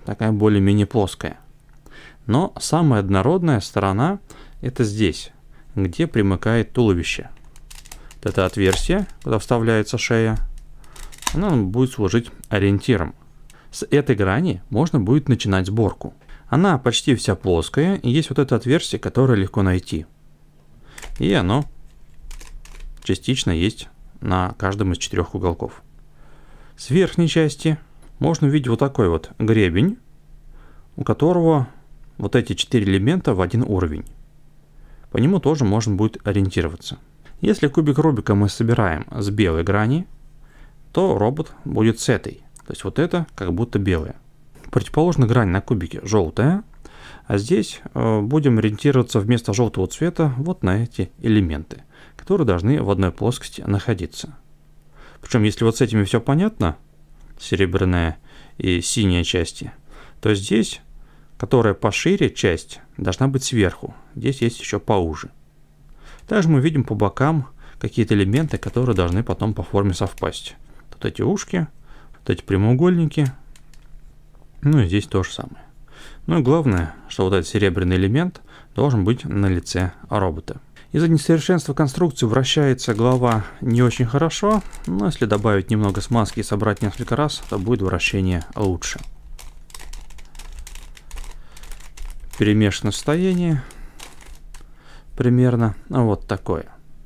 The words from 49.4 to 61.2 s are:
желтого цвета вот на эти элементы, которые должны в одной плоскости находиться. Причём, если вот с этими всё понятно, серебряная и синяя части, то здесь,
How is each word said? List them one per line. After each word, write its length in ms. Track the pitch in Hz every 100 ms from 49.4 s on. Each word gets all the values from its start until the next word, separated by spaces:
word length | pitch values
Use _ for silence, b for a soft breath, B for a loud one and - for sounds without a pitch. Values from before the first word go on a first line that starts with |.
| -
желтого 320 | 104 113 - 92
цвета 480 | - 165 170 156 127
вот 260 | 160 180
на 180 | 95 98
эти 300 | 117 - 90 -
элементы, 640 | 117 107 90 76 80 - - B B -
которые 320 | - 190 127
должны 340 | 87 98 147
в 80 | 98
одной 220 | 95 95
плоскости 500 | - 110 123 - -
находиться. 760 | - 98 - 98 87 - - - - - - - - B B B
Причём, 220 | - 120
если 200 | 107 -
вот 140 | 113 -
с 40 |
этими 240 | 117 107 98
всё 140 | 117
понятно, 560 | 113 143 208 220 85 78 - - - - - -
серебряная 800 | - 90 92 90 92 87 82 78 b b b -
и 240 | 95 87
синяя 420 | - - 98 87
части, 480 | 82 90 80 - - - B B B -
то 140 | 110
здесь, 480 | 101 101 214 202 - - - b b